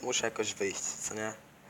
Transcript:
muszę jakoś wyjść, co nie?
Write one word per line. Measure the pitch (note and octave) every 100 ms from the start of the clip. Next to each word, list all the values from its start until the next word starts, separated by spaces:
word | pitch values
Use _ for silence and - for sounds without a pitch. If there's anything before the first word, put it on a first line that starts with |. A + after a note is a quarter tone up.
muszę | B2 B2+ A2+
jakoś | - G#2+
wyjść, | - G2 -
co | - - -
nie? | G#2+ A2 A2 - - -